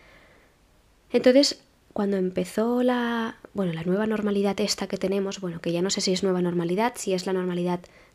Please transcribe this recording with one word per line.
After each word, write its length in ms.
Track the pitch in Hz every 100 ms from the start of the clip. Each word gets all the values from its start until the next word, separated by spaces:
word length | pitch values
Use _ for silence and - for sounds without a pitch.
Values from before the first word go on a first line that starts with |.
| - - - - _ _ _ _ _ _ _
Entonces, 500 | 240 254 254 285 - _ _ _
cuando 260 | - 202 196
empezó 680 | 185 185 185 - 233 247
la, 560 | 247 247 233 233 226 - -
bueno, 200 | - 190
la 100 | 165
nueva 240 | 170 190 220
normalidad 540 | 214 208 202 196 196
esta 260 | 208 - 190
que 100 | 190
tenemos, 440 | 190 196 196 196
bueno, 200 | 185 165
que 120 | 170
ya 100 | 170
no 80 | 190
sé 120 | 196
si 100 | 196
es 100 | 185
nueva 180 | 196 180
normalidad, 520 | 180 175 170 180 233
si 200 | 240 -
es 120 | 185 190
la 60 |
normalidad 480 | 185 180 175 175 180 - - -